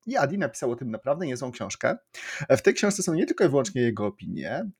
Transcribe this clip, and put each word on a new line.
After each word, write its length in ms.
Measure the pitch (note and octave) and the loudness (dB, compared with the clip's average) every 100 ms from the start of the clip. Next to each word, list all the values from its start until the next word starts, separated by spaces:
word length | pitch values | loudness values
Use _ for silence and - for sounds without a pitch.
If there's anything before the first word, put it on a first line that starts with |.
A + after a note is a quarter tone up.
| - | -4
I 100 | B3 | 0
Adi 220 | C#3 G3 | 0 0
napisał 320 | D#3+ - C3 | -2 -2 -4
o 60 | A#2+ | -2
tym 140 | B2+ | -4
naprawdę 360 | A2 - D3 E3+ | -4 -2 -2 -2
niezłą 260 | B2 C3 | -4 -6
książkę. 440 | A#2 G2+ - - A#3+ - - - - D3+ | -6 -8 -2 -2 -2 -6 -16 -12 -8 2
E, 80 | F3 | 4
w 60 | |
tej 120 | - | 4
książce 280 | - G#3 G3 | 4 2 2
są 120 | F#3 | 0
nie 120 | D#3+ - | 0 0
tylko 180 | - | 2
i 40 | F3+ | 4
wyłącznie 340 | C#3 C3 C3 | 4 2 2
jego 240 | A#2+ G#2+ G#2 | 2 2 -2
opinie, 640 | - F2+ F#2 C#2 C3+ G#3+ - | -4 -8 -8 -6 -6 -6 -6